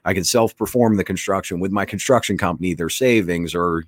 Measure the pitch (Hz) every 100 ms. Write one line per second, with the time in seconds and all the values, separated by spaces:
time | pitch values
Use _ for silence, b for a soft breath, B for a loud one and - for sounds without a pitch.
0 | 90 95 85 120 113 - 107 123 113 101
1 | 92 92 - 95 - 90 95 101 95 101
2 | - 120 - 95 90 85 90 82 82 -
3 | 127 113 87 87 85 87 87 82